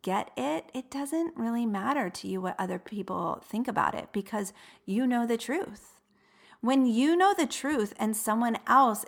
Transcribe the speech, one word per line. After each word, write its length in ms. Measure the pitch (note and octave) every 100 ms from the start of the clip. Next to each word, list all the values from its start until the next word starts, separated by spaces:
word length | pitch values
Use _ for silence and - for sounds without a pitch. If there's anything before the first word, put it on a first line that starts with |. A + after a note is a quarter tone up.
get 280 | - G3 - -
it, 340 | C4 D#4+ -
it 160 | C4 B3+
doesn't 460 | C4+ C#4+ D#4+ E4+ B3+
really 300 | A#3 A#3 A#3
matter 440 | G3+ A3 C#4+ F#3+
to 160 | - G3
you 140 | F#3+
what 160 | F#3 -
other 200 | F#3 F3+
people 640 | - G3+ F#3 F3+ E3+ -
think 240 | - G#3+ B3+
about 260 | G#3 -
it 140 | - -
because 400 | G3+ G3 G#3+ G3 - - -
you 220 | - G3+ B3+
know 200 | A#3+ A#3
the 100 | A#3
truth. 640 | - D4 - G#3 - _ _ _ _ _ _ -
When 260 | A3+ C4+ B3+
you 280 | A3+ C#4+
know 200 | F4 F#4+ G4
the 100 | C#4+
truth 480 | - C#4 D4 G#3 -
and 200 | G#3+ G#3+
someone 420 | - A3+ A#3+ A3+ -
else 380 | B3+ B3+ G#3+